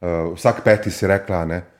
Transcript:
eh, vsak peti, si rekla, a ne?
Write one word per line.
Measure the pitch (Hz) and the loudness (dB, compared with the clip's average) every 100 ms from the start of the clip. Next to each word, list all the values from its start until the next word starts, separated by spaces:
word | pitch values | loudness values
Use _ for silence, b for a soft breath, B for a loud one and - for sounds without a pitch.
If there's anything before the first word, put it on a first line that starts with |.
eh, | 90 85 82 | -6 -4 -4
vsak | 90 120 - | 0 0 2
peti, | - 107 107 | 4 4 2
si | - 95 | -2 0
rekla, | 98 98 90 | 0 0 -4
a | 82 | -2
ne? | 87 87 _ | -6 -8 _